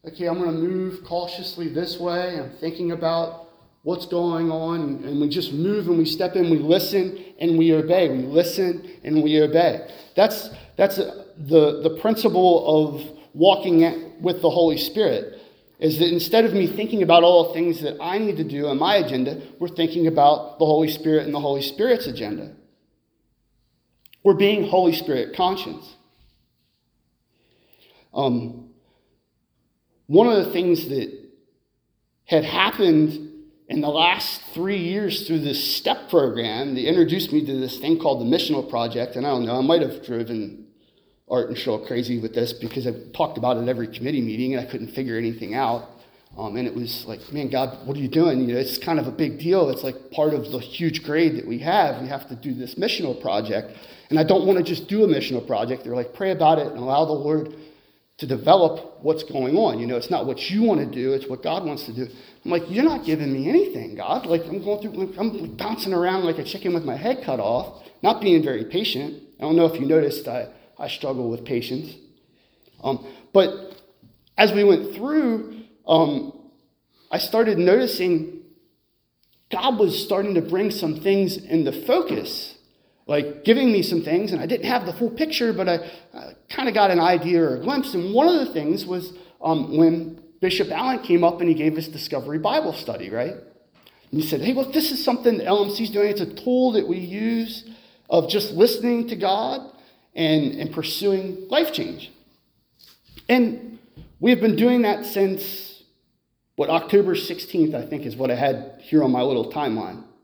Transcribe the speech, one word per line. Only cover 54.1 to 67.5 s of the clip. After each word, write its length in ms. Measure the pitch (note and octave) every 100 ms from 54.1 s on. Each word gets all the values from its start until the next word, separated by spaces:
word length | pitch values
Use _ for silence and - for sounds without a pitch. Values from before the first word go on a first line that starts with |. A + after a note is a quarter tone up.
| D#3+
I 60 |
don't 220 | D#3+ F#3+ F#3+
wanna 160 | F#3
just 260 | E3+ D#3+ -
do 160 | G#3
a 20 | G3+
missional 400 | C#3+ A2 B2 -
project. 380 | G#2+ A#2 B2+
They're 100 | A2 B2
like, 180 | B2
"Pray 160 | - F#3+
about 280 | E3+ D#3 D#3+
it 100 | C#3
and 100 | A#2+
allow 260 | B2 C#3+
the 80 | D#3+
Lord 420 | D3 D3 D#3 C#3 - - _ _ _ _ -
to 80 | C#3
develop 720 | B2 - F#3+ E3 - - -
what's 200 | D3 D#3
going 340 | - C#3+ B2+ E3
on." 200 | G#3+ A2+
You 80 | A#2+
know, 100 | B2
it's 140 | -
not 140 | E3+
what 260 | C3 C3 -
you 120 | G3+
wanna 240 | A3+ E3 C#3+
do, 260 | C3 C3
it's 140 | C3+ C3+
what 140 | B2+
God 240 | D#3 E3+ E3+
wants 180 | C#3
to 80 | -
do. 160 | A#2 B2 - - _
I'm 60 | -
like, 140 | F3 E3+
"You're 140 | G3
not 200 | D#4 C4+
giving 260 | F3 D#3 C#3+
me 200 | C3+ C#3+
anything, 440 | D#4 G4+ - A2
God." 300 | G#2 F#2+ F#3+
Like, 220 | F3+ E3 E3
I'm 160 | G3
going 160 | F#3+ G#3
through, 340 | G#3 F#3+ F#3+ F3
I'm, 200 | A3 G#3+
like, 180 | E3 -
bouncing 340 | G#3 A3 G3
around 320 | F3+ F3+ F#3
like 140 | F3 D#3
a 60 |
chicken 280 | C3+ F#3+ F#3
with 120 | E3+
my 120 | D3 B2
head 260 | G#3 B3+
cut 180 | - B2+
off, 440 | G2+